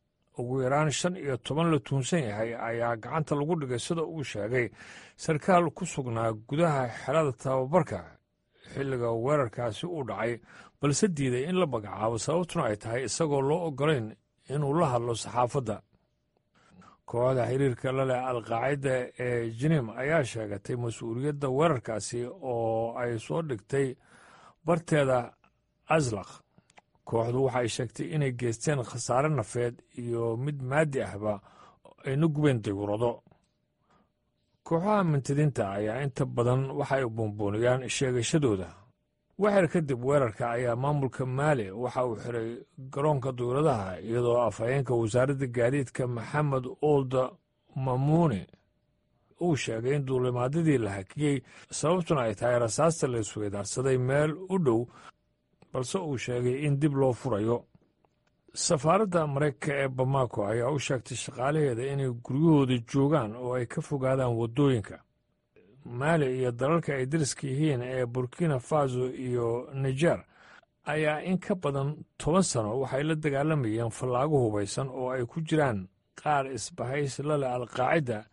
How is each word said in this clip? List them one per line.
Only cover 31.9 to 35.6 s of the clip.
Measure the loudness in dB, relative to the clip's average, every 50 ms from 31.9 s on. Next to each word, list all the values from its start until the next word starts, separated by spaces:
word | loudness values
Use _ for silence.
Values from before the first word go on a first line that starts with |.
| -18 _ -6
ayna | -2 0 2 2
gubeen | 2 2 4 4 4 2 2 0
dayuurado. | -2 -4 -2 -2 -2 0 0 0 0 -2 -4 -10 _ _ _ _ _ _ _ _ _ _ _ _ _ _ _ _ _ _ _ _ _ _ _ _ _ _ _ -4
Kooxaha | -2 0 0 2 2 2 4 4
mintidiinta | 4 2 2 2 0 2 2 2 2 2 0